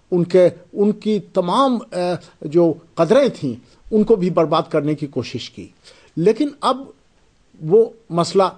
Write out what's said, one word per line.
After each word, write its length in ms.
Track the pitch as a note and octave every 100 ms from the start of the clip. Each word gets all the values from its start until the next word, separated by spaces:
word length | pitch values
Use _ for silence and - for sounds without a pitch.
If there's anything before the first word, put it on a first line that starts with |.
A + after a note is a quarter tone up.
| _
ان 140 | F3+
کے، 240 | F3 F#3 F3 - -
ان 200 | G#3 G#3
کی 280 | G#3+ G#3+ G#3+ -
تمام، 460 | - F#3 G#3+ C#4 A#3 -
آ، 40 | F3+ F3+ E3+ - _
جو 300 | D#3+ D#3+ E3+ D3 -
قدریں 340 | - E3 B3 B3+ -
تھیں، 140 | C#3 A2+ - _ -
ان 140 | G#3+
کو 120 | G#3 A3
بھی 140 | F3+
برباد 320 | E3 D#3 D#3+ E3
کرنے 260 | D#3 D3
کی 120 | D3+ C#3+
کوشش 440 | C3 A#2 A#2+ -
کی۔ 180 | - - _ - - _ -
لیکن 320 | F3+ A3+ D4 C#4
اب 160 | - C4 C#4 - _ _ _ _ _ _
وہ 240 | D#3 G#3+ A#3 - -
مسئلہ 320 | E3+ E3 G3 F#3